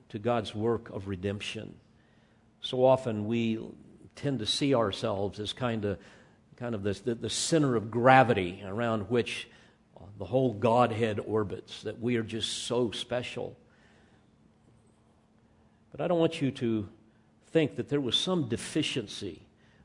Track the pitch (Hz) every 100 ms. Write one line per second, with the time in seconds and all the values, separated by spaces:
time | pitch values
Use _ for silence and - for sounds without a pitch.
0 | - 110 110 120 101 104 113 113 113 107
1 | 95 92 101 101 - 110 - - _ _
2 | _ _ _ _ _ _ - 127 127 131
3 | 123 107 104 117 113 113 113 - - -
4 | - - 143 127 104 - 143 123 104 92
5 | 113 98 101 104 104 - 123 113 101 95
6 | - - - _ _ - 120 110 101 98
7 | 127 117 113 - - 165 143 117 110 117
8 | 123 131 117 101 90 95 101 104 120 110
9 | 95 120 110 - - - - _ _ -
10 | 98 104 95 127 127 101 113 120 120 110
11 | 113 101 - 107 98 92 - - 107 -
12 | 117 117 107 110 101 - - 120 117 -
13 | - 123 120 - 95 - _ _ _ _
14 | _ _ _ _ _ _ _ _ _ _
15 | _ _ _ _ _ _ _ _ _ -
16 | 165 170 165 - 135 - 117 110 98 -
17 | _ _ _ _ _ 160 160 - 117 147
18 | 123 - 180 180 117 - - 160 147 131
19 | 101 - 101 78 - _ _ _